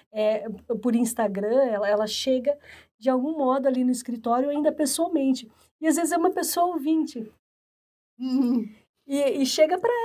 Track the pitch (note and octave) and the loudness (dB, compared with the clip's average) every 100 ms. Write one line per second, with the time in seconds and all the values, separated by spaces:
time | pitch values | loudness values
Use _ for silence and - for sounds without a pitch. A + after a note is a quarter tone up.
0 | _ A3 G#3+ G#3+ A3+ G3 - A3+ B3 A#3 | _ -2 0 0 -6 -12 -8 -4 0 2
1 | A3+ - G#3+ G3 G#3 B3+ C4 G#3 G#3 G#3 | 0 0 -2 -2 0 2 2 0 0 0
2 | G#3+ - C4+ C4 B3+ C#4+ - - - _ | 0 -2 0 0 0 -4 -10 -20 -20 _
3 | B3+ B3+ C#4+ D#4+ C4 C4+ C4+ B3+ B3+ B3+ | 0 0 0 0 0 2 0 2 0 0
4 | - A#3 A#3 A#3+ C#4+ D4 D4+ D4+ C#4+ - | -4 -6 -2 0 0 0 0 0 -2 0
5 | E4+ D#4+ C4+ B3+ - _ _ _ D#4+ D#4+ | 0 0 0 0 -4 _ _ _ 0 0
6 | D#4+ E4+ F4+ F4+ - F4 F4+ E4 C#4 D#4+ | 0 0 0 0 -2 0 0 0 0 0
7 | D4 A#3+ A3 - _ _ _ _ _ _ | -2 -6 -14 -18 _ _ _ _ _ _
8 | _ _ C4 C4 A#3+ A#3+ G#3 - _ _ | _ _ -2 0 2 0 -2 -12 _ _
9 | - C#4 C#4 C#4 C4+ - D#4 F#4 A#4 A#4+ | -6 0 0 2 0 4 4 4 0 0